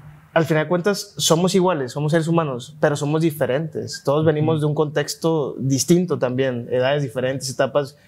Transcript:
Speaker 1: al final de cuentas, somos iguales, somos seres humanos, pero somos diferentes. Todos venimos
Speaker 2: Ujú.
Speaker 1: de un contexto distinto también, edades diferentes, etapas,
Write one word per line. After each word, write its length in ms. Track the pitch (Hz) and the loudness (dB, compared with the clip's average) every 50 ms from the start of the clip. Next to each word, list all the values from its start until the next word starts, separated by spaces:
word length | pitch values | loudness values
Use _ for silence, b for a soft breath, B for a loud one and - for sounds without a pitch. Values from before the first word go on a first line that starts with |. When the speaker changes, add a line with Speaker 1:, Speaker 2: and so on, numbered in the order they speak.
| - - - - - - - | -20 -20 -20 -20 -8 -2 0
Speaker 1:
al 120 | 165 160 | 0 2
final 200 | - 160 156 156 | 2 2 0 0
de 40 | 147 | 0
cuentas, 460 | 180 175 170 208 196 196 - - - | 0 0 0 0 -2 -2 -4 -10 -8
somos 380 | 151 - - 165 165 180 180 180 | -2 2 2 4 4 4 2 2
iguales, 360 | 190 180 185 175 143 131 120 - | 4 2 2 2 0 -2 -4 -4
somos 180 | 143 151 151 | -4 0 2
seres 160 | 160 165 156 | 2 2 2
humanos, 480 | 165 165 165 160 143 127 120 123 - - - | 2 2 2 0 0 -4 -6 -10 -12 -10 -6
pero 160 | - 151 147 | -4 -4 -2
somos 260 | 147 147 143 156 160 165 | -2 -2 0 0 0 0
diferentes. 800 | 165 151 156 135 117 123 147 165 151 - 110 113 110 - - - | 0 0 0 0 0 0 -2 -2 -4 -6 -8 -8 -8 -10 -6 -2
Todos 180 | 139 143 156 156 | 0 0 2 2
venimos 320 | 160 151 151 156 160 160 | 2 2 2 2 0 2
Speaker 2:
Ujú. 20 | 151 | 0
Speaker 1:
de 40 | 147 | 0
un 80 | 151 147 | 0 0
contexto 800 | 156 156 147 151 147 147 - - - - 165 165 156 135 - - | 0 -2 0 -2 -2 -4 -4 -4 -4 -2 0 0 0 -2 -2 -4
distinto 600 | - 123 135 135 127 - - 170 180 180 175 143 120 | -4 -2 0 0 0 4 4 4 4 4 2 0 0
también, 480 | 135 123 127 131 135 131 123 120 120 120 | 0 0 0 0 0 0 -2 -4 -4 -2
edades 300 | 120 127 127 131 147 151 | 0 0 2 2 2 0
diferentes, 480 | 143 123 120 131 123 127 135 135 131 131 | -2 -2 -4 -2 -2 -2 -2 -4 -6 -6
etapas, 480 | 120 - 139 131 139 147 143 135 - b b | -2 -2 -2 0 0 0 -2 -2 -6 b b